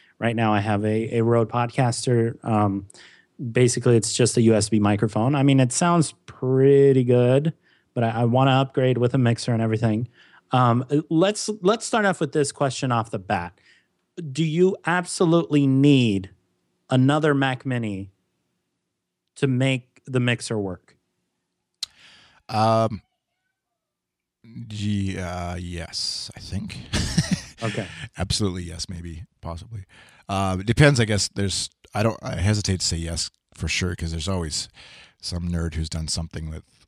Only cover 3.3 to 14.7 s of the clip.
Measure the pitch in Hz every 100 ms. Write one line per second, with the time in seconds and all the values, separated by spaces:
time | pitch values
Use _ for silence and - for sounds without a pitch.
3.3 | - 127 117 123 120 123 117 104 - 117
4.3 | - 113 107 104 110 104 104 110 107 117
5.3 | 147 139 139 123 - 175 175 147 - -
6.3 | - 127 131 139 139 139 131 123 123 123
7.3 | 131 160 - _ _ _ - 117 113 120
8.3 | 123 135 131 131 - 131 120 123 135 120
9.3 | 117 - 113 113 110 113 107 123 _ _
10.3 | - - 127 123 117 127 147 151 160 185
11.3 | 214 - 214 175 233 - 233 202 180 151
12.3 | 156 139 - 139 - 131 120 110 110 92
13.3 | 95 87 _ _ _ _ _ _ - 160
14.3 | 131 160 160 185